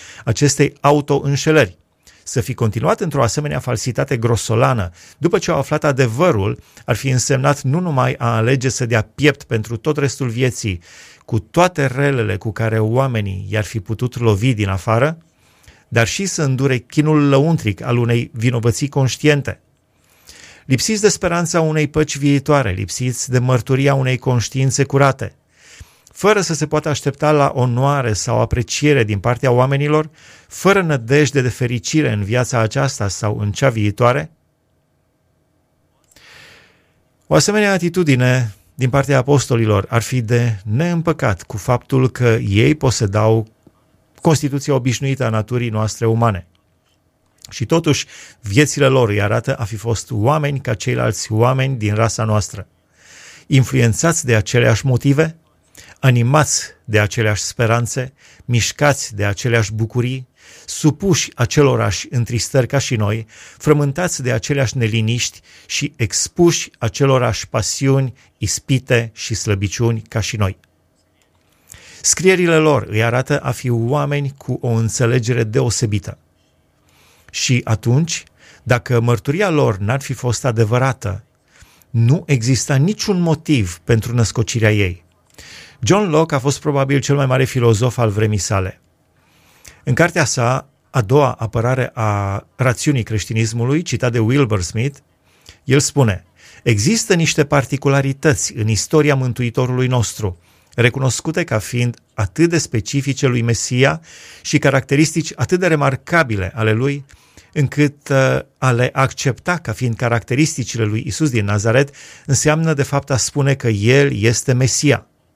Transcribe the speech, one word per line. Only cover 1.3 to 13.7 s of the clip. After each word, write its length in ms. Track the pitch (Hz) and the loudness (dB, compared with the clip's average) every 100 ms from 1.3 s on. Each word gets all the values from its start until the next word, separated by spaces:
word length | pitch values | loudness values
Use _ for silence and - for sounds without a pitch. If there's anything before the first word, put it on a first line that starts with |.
| 139 156 156 110 - _ _ _ _ | -2 2 4 4 0 _ _ _ _
Să 160 | - 131 | -8 -6
fi 140 | - | -6
continuat 460 | 117 113 110 143 233 | -2 -2 0 -2 -2
într-o 220 | 180 139 | -2 0
asemenea 360 | 117 - 147 143 | 0 -2 -4 -4
falsitate 580 | 131 120 - 120 143 127 | -4 -4 -4 -4 -2 -2
grosolană, 720 | 117 117 - 110 135 120 87 - - - | 0 0 0 0 2 0 -4 -8 -20 -4
după 200 | 170 190 | 0 0
ce 120 | - | 0
au 80 | 156 | -2
aflat 260 | 135 151 | -2 -2
adevărul, 760 | 151 131 127 117 180 110 98 131 - - | 0 2 0 2 2 2 -2 -4 -10 -14
ar 120 | - 107 | -6 -4
fi 120 | 135 | -2
însemnat 540 | 127 - 131 139 139 | -2 0 0 0 0
nu 180 | 131 156 | 0 -2
numai 340 | 175 135 127 - | 0 0 -2 -2
a 180 | 117 113 | -2 0
alege 320 | 113 135 127 | 0 0 0
să 180 | - 123 | -2 0
dea 160 | 113 - | 0 -2
piept 280 | - 147 - | 0 0 0
pentru 340 | - 113 107 117 | -2 -6 -4 -6
tot 200 | 156 147 | -4 -2
restul 320 | 139 - 127 | -2 -2 -6
vieții, 520 | 113 127 - 110 87 - - - - | -2 -2 -2 -4 -6 -8 -20 -20 -20
cu 140 | - 110 | -6 -4
toate 480 | - 165 180 175 139 | -2 0 0 2 -2
relele 500 | 123 143 135 104 98 | 0 0 0 -2 -4
cu 160 | 113 | -6
care 260 | - 110 110 | -4 -2 0
oamenii 680 | 110 117 135 113 98 98 98 | 0 0 0 -2 -4 -6 -4
i-ar 140 | 107 | -4
fi 160 | - | -4